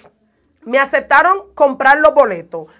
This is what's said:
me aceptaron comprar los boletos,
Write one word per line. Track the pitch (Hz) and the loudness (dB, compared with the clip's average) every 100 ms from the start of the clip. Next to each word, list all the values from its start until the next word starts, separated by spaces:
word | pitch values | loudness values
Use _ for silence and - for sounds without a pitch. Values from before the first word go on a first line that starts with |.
| _ _ _ _ _ _ | _ _ _ _ _ _
me | - 254 | -6 -4
aceptaron | 269 285 269 285 330 392 - | -2 -4 0 2 2 -2 -6
comprar | - 285 269 269 285 | -2 -2 0 0 2
los | 311 294 | 2 2
boletos, | 240 175 165 165 156 _ | 0 -2 -12 -16 -18 _